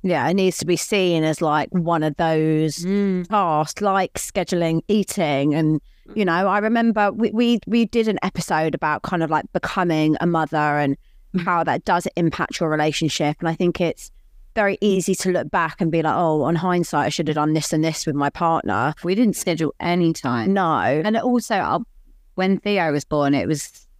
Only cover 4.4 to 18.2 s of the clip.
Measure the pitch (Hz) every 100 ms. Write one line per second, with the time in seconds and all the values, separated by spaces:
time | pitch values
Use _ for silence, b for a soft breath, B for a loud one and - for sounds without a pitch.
4.4 | 170 180 165 165 - 208 190 - 160 139
5.4 | 143 151 156 156 - _ - 214 190 170
6.4 | 190 202 214 233 233 214 202 - 226 214
7.4 | 240 233 - 233 226 233 220 190 190 -
8.4 | - 160 160 - 156 151 - 175 160 156
9.4 | - 180 - - 175 156 156 156 170 165
10.4 | 156 156 151 147 143 139 - - - 185
11.4 | 175 175 156 123 - 180 202 - 165 -
12.4 | 170 - 165 156 151 147 156 - 147 147
13.4 | 170 160 180 - 170 - - - - -
14.4 | - - 202 - 208 190 180 185 185 180
15.4 | 151 190 165 - 165 165 156 135 165 156
16.4 | 135 165 180 180 170 151 123 147 156 151
17.4 | 151 156 151 156 160 156 - 143